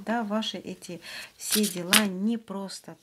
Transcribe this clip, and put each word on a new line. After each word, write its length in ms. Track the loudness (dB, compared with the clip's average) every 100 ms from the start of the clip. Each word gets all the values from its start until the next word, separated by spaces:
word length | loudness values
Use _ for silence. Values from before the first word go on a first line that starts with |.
да, 180 | -2 -2
ваши 360 | 0 0 0 -4
эти 420 | -8 -10 -10 -12 -10 -12 -14 -10
все 280 | 0 2
дела 420 | 2 0 4 6 6
не 300 | 2 0 0
просто 600 | -2 -8 -8 -10 -14 -16